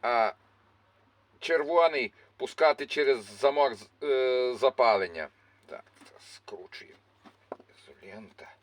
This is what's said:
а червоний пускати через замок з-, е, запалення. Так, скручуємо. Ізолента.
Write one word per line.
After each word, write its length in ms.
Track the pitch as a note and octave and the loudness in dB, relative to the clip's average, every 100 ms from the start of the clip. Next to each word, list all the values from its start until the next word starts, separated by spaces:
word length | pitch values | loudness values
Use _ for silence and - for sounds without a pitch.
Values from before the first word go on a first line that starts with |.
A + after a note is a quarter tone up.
а 300 | A#2 A#2+ A2 - _ _ _ _ _ _ _ _ _ _ | 0 0 0 -2 _ _ _ _ _ _ _ _ _ _
червоний 720 | - D#3+ D3 E3+ E3 D3 A2 _ _ _ | -2 -2 2 4 4 2 -6 _ _ _
пускати 500 | B2+ - D#3 C#3+ C#3+ | -12 2 2 2 -4
через 380 | - C#3 B2+ | -2 2 0
замок 500 | G2+ G#2 C#3 D3 C#3 | -2 -2 0 2 0
з-, 140 | A2 - _ | -2 -16 _
е, 520 | D3 C3 C3 B2+ B2+ | -2 0 2 0 -2
запалення. 720 | A#2+ B2+ - A#2+ G#2 F#2 E2 D#2 _ _ _ _ | 0 0 2 2 2 0 -8 -12 _ _ _ _
Так, 180 | D2+ - _ - - - | -20 -20 _ -20 -20 -20
скручуємо. 640 | - - G2 F#2 - - - _ _ - _ _ - _ _ - - | -20 -18 -18 -18 -20 -20 -20 _ _ -20 _ _ -20 _ _ -20 -20
Ізолента. 520 | F#2+ G2+ G#2+ - - _ | -20 -20 -20 -20 -20 _